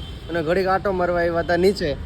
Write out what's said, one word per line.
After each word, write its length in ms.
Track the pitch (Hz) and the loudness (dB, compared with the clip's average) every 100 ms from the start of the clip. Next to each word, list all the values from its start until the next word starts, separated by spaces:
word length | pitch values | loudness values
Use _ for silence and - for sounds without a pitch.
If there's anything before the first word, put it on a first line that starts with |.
| - - - | -12 -12 -6
અને 140 | 165 | -4
ઘડીક 240 | 151 180 185 | 0 0 2
આંટો 260 | 190 202 | 0 0
મારવા 280 | 185 175 175 | 0 0 2
આવ્યા 180 | 170 170 | 0 0
હતા 180 | 170 175 | 0 4
નીચે. 400 | 190 202 165 135 | 4 2 -2 -4